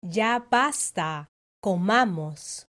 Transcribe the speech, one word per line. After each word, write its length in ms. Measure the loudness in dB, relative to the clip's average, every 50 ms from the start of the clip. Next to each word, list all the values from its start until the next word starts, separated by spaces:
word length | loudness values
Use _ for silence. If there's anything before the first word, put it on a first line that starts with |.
| -10
Ya 360 | -4 -2 0 2 2 2 0
basta, 880 | 0 _ 2 4 4 2 0 -2 -6 -4 -4 -4 -4 -4 -4 -6 -10 _ _ _ _ _ _ _
comamos. 1080 | -2 0 0 2 2 4 4 4 4 2 0 -4 -6 -8 -10 -12 -14 -14 -14 -14 -16 _